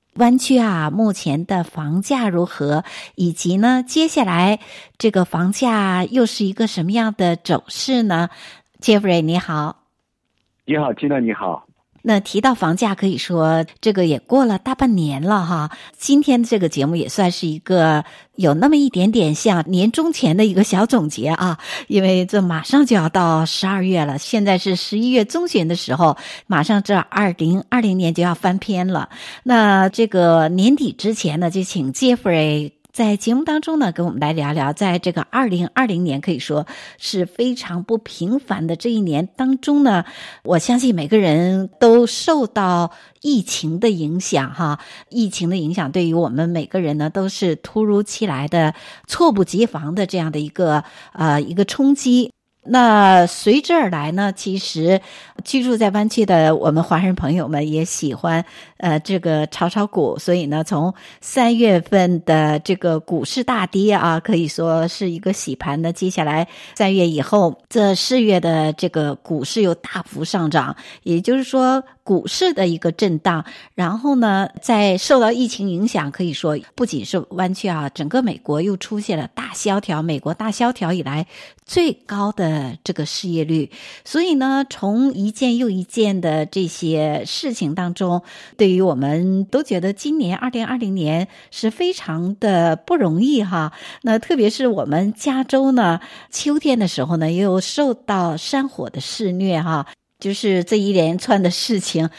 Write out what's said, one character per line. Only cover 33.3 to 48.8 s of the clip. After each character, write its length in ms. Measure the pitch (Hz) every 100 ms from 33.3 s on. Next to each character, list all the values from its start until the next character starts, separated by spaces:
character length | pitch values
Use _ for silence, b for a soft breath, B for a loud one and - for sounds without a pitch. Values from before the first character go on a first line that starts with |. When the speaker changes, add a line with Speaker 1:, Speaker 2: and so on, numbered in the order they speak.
Speaker 1:
目 120 | 240 320
当 160 | 302
中 180 | 311 320
呢， 120 | 226
跟 120 | 170 175
我 60 |
们 80 | 110
来 140 | 147
聊 180 | 160 143
聊， 220 | 151 139
在 260 | 147 196 180
这 120 | 180
个 100 | 170 -
二 180 | 240 254
零 220 | 180 175
二 160 | - 254
零 180 | 175
年 160 | 175 139
可 120 | 147
以 80 | 143
说 260 | - 151 147 B B B
是 280 | - 196 180
非 300 | - 247 247
常 280 | - 175
不 140 | 180 226
平 400 | - - 170 262
凡 260 | - 202 165
的 100 | 165
这 140 | 240
一 100 | 226
年 300 | 190 147 180 -
当 200 | 262 262
中 240 | 277 294
呢， 200 | 277 190 165 B B B
我 140 | - 180
相 220 | - 247
信 140 | 254
每 140 | 185 147
个 100 | 220
人 520 | 185 151 175 190 185 -
都 260 | 233 233 240
受 380 | - - 311 226
到 460 | - 190 175 170 B B B
疫 200 | 294 269
情 380 | 185 - 156 165
的 100 | 233
影 300 | 190 151 170
响 320 | - 160 135
哈， 260 | - 165 147 B B -
疫 200 | 240 214
情 200 | - 170
的 60 | 185
影 180 | 156
响 160 | 185 147
对 160 | 180 170
于 60 |
我 140 | 165 170
们 220 | 123 170
每 160 | 170 -
个 160 | 190
人 160 | 170 151
呢 120 | 151
都 200 | 196 190
是 260 | - 185 156
突 300 | - 220 220
如 180 | 202
其 220 | 208 - 214
来 220 | 135 147
的、 240 | 175 156 B